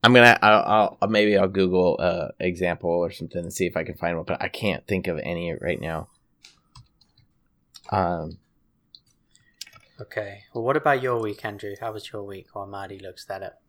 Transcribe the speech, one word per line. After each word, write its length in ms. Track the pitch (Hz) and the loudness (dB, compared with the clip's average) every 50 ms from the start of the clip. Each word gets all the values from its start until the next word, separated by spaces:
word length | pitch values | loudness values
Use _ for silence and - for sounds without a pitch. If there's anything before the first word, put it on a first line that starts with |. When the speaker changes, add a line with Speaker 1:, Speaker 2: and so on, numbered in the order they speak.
| - | 6
Speaker 1:
I'm 80 | 120 | 8
gonna, 240 | 123 123 120 120 113 - | 8 10 10 10 8 8
I'll, 560 | - 107 107 107 - - 104 107 104 - - _ | 6 6 6 6 4 4 4 4 4 2 0 _
I'll, 80 | - 101 | -2 0
maybe 280 | 110 104 104 104 104 | 2 2 4 4 4
I'll 100 | 95 92 95 | 4 2 2
Google, 480 | 95 95 95 92 90 92 90 87 80 - | 2 2 2 2 4 2 4 2 2 2
uh, 280 | - 90 82 - 78 - - _ | 0 -2 -2 -2 -6 -8 -8 _
example 500 | - 92 87 85 92 87 87 - - 85 | -4 -4 -2 -2 -2 -2 -2 -2 -2 -2
or 220 | 85 87 87 82 | 0 0 -2 -4
something 280 | - - - 80 - 87 | -6 -10 -14 -10 -8 -8
and 100 | 85 85 | -8 -8
see 140 | - - 101 | -4 -4 -4
if 100 | 90 - | -2 -2
I 80 | 85 82 | -4 -6
can 100 | - 82 | -6 -10
find 220 | - - 85 85 | -6 -4 -4 -4
one, 80 | 82 80 | -4 -6
but 160 | - 85 - | -6 -6 -6
I 60 | - - | -6 -10
can't 360 | - - 110 104 85 - _ | -8 -4 -4 -4 -4 -4 _
think 200 | - 104 92 80 | -4 -4 -4 -2
of 120 | 90 85 76 | -4 -6 -6
any 300 | - - 87 85 85 85 80 - | -6 -6 -6 -6 -6 -8 -8 -6
right 200 | - 87 82 - | -4 -4 -4 -4
now. 280 | - 80 82 78 82 _ _ _ _ _ _ _ _ - _ _ _ _ _ - - _ _ _ _ _ _ _ _ _ _ _ _ _ _ _ _ _ _ - _ - | -4 -6 -6 -8 -8 _ _ _ _ _ _ _ _ -20 _ _ _ _ _ -20 -20 _ _ _ _ _ _ _ _ _ _ _ _ _ _ _ _ _ _ -20 _ -6
Um. 480 | - 95 92 85 87 82 80 85 87 - _ _ _ _ _ _ _ _ _ _ _ - _ _ _ _ _ _ _ _ _ _ _ _ - - _ - _ _ _ _ | -2 -2 0 0 -2 -4 -6 -10 -12 -16 _ _ _ _ _ _ _ _ _ _ _ -20 _ _ _ _ _ _ _ _ _ _ _ _ -20 -20 _ -20 _ _ _ _
Speaker 2:
Okay. 400 | - _ - - 104 101 98 101 - _ | -20 _ -10 -10 -10 -10 -14 -18 -20 _
Well, 120 | _ 120 113 | _ -6 -2
what 120 | 127 139 | -2 -2
about 260 | 151 147 151 139 127 | 0 2 0 0 0
your 180 | 127 127 123 117 | 0 -2 -2 -2
week, 240 | 110 107 101 - - | -4 -6 -8 -8 -10
Andrew? 300 | 110 101 101 107 101 101 - | -10 -10 -10 -12 -14 -12 -10
How 120 | 120 113 | -10 -10
was 200 | 110 104 - - | -10 -10 -14 -14
your 120 | - 107 101 | -14 -14 -14
week 240 | 101 98 95 92 _ | -12 -14 -16 -18 _
while 140 | _ 104 98 | _ -14 -12
Marty 320 | 98 98 98 98 92 98 95 | -12 -12 -12 -12 -12 -14 -16
looks 260 | 95 92 90 - - | -16 -18 -18 -18 -14
that 160 | _ 98 95 | _ -12 -10
up? 200 | 95 92 - _ _ | -10 -14 -14 _ _